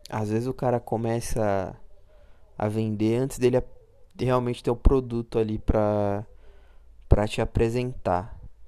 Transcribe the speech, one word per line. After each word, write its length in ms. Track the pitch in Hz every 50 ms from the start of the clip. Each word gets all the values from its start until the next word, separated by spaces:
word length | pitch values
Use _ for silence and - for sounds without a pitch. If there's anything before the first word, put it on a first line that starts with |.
| - -
às 200 | - 110 107 104
vezes 180 | 107 113 120 131
o 40 |
cara 280 | 127 - 139 123 123 117
começa 960 | - - 117 110 117 113 113 117 113 - - 120 107 101 98 95 92 - - - - - - - - - - - - - - - - - - -
a 100 | 107 107
vender 480 | 107 110 113 110 107 101 110 110 117
antes 220 | 123 131 135 - -
dele 200 | 123 123 123 127
a-, 60 | - - - - - - - - - - - -
realmente 460 | 120 127 127 127 120 120 120 - -
ter 60 | 127
o 40 | 117
produto 600 | - - - 139 131 127 117 117 117 113 - - 113
ali 220 | 110 107 107 110
pra, 640 | - - 120 107 104 104 104 104 104 101 101 104 113 - - - - - - - - - - - - - - - - -
pra 200 | - 101 107 110
te 120 | - -
apresentar. 960 | 113 - - - 117 113 117 123 123 127 131 - - 98 90 90 110 117 - - - - - - -